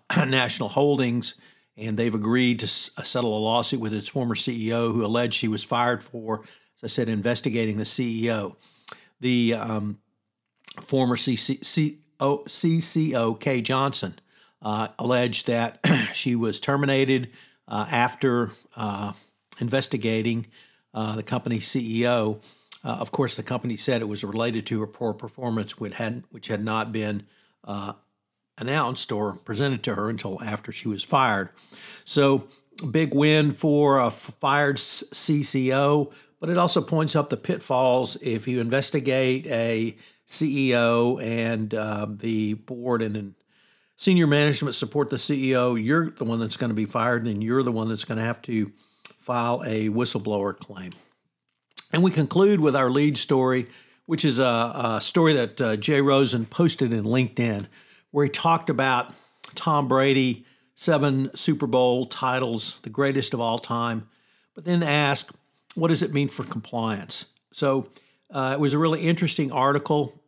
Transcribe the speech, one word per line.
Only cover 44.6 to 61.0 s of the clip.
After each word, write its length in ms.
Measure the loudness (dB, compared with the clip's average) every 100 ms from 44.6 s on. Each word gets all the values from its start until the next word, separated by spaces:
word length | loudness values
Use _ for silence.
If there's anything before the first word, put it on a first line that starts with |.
| 0 -2
support 340 | -2 -2 -2
the 80 | -2
C 320 | -2 0 2
E 60 | 2
O, 180 | 2
you're 380 | 0 2 2 0
the 140 | -4 -4
one 140 | -2
that's 180 | -2 -2
gonna 180 | -2 -2
be 100 | -2
fired, 400 | 0 0 0 0
and 180 | -2
you're 200 | 0 0
the 80 | 0
one 180 | 0 -2
that's 160 | -4 -4
gonna 160 | -4
have 200 | -4 -6
to 280 | -4 -4 -4 -8 _ _ -20 -12
file 440 | -4 -2 0 -2 -2
a 240 | -2 0
whistleblower 680 | 0 -2 -2 -2 -2 -2 -6
claim. 360 | -14 -16 -14 -16 _ _ _ _ _ _ _ -20 -2
And 120 | 2
we 80 | 2
conclude 480 | 2 2 4 6 6
with 160 | 4 4
our 160 | 4
lead 260 | 4 2 2
story, 480 | 2 2 4 2 -2 -12 _ _ -4
which 180 | 0
is 140 | 2 4
a, 60 |
a 580 | 4 2 0 -2 -2 -2
story 320 | 0 2 4
that, 260 | 4 0 0
uh, 160 | 0 0
Jay 240 | 2 2
Rosen 440 | 6 4 4 0 -2
posted 480 | 2 2 4 0
in 100 | 0 2
LinkedIn, 600 | 2 2 0 -2 -2 -6 -16 _ _ _
where 140 | 0 0
he 40 |
talked 400 | 0 2 2 0
about 420 | 0 2 0 -2 -10 _ _ -16 -6
Tom 320 | 0 2 4
Brady, 580 | 4 4 4 2 -2 -8 _ _ -4
seven 600 | 2 4